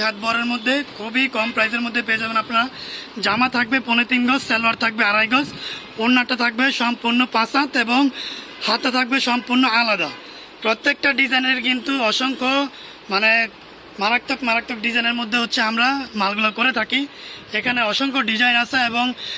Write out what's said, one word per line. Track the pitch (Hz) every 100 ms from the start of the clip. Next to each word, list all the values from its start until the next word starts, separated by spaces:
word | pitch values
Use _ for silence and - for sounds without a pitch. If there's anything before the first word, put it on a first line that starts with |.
হাত | 220 208
বরের | 226 226 240
মধ্যে | 240 220 277 277 -
খুবই | 214 226 262 240
কম | 226
প্রাইসের | 226 220 233 240
মধ্যে | 233 220
পেয়ে | 220
যাবেন | 226 226
আপনারা। | 214 226 254 - - - - - 196
জামা | 214 254 247
থাকবে | 240 269 240
পৌনে | 233 233
তিন | 254 247
গজ, | 269 -
সালোয়ার | 226 226 226
থাকবে | 226 220 214
আড়াই | 214 220
গজ, | 262 285 - - - - -
ওড়নাটা | 226 254 247 254
থাকবে | 240 226 269 262
সম্পূর্ণ | 240 240 233 240 247
পাঁচ | 226 226 269
হাত | 285 262
এবং | 233 247 277 - - - - - -
হাতা | 226 254 254
থাকবে | 254 269 254
সম্পূর্ণ | 247 - 247 254 226
আলাদা। | 233 196 156 131 - - - -
প্রত্যেকটা | 220 220 - - 285 262
ডিজাইনের | 269 262 262 262 240
কিন্তু | 254 226 269 220
অসংখ্য, | 208 262 262 254 269 277 - - - -
মানে, | 196 220 226 226 - - - - -
মারাত্মক, | 202 240 - 262 247
মারাত্মক | 226 226 233 226
ডিজাইনের | 233 233 240
মধ্যে | 233 240
হচ্ছে | 233 - 220
আমরা | 226 247 277 247 220
মালগুলো | 196 208 214 214
করে | 247 247
থাকি। | 214 254 285 - - - - 214
এখানে | 226 247 220
অসংখ্য | 202 277 269 226
ডিজাইন | 220 247 240
আছে | 240 262 240
এবং | 233 247 240 -